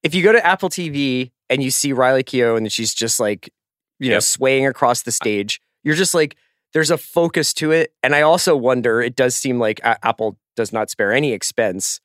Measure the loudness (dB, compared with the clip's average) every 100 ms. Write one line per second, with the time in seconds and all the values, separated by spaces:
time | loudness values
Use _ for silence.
0 | -2 2 4 4 4 0 -2 -6 -6 -2
1 | -2 -2 -4 _ _ -2 0 -2 -2 2
2 | 2 2 0 0 2 2 -2 -4 -6 -4
3 | -4 -2 -2 -4 -10 _ _ _ _ _
4 | -2 0 0 0 2 2 0 2 0 0
5 | -4 -4 -2 -2 -2 -8 _ _ -4 -2
6 | 0 0 -2 -4 _ _ _ -2 0 -2
7 | -2 0 0 0 -2 -2 0 0 0 _
8 | 0 4 4 4 4 2 2 2 2 0
9 | 0 0 0 0 -4 0 0 0 -2 0
10 | -2 -2 -4 -6 _ -6 -4 -4 -6 -2
11 | 0 2 0 -2 -6 -2 -2 -2 -6 -8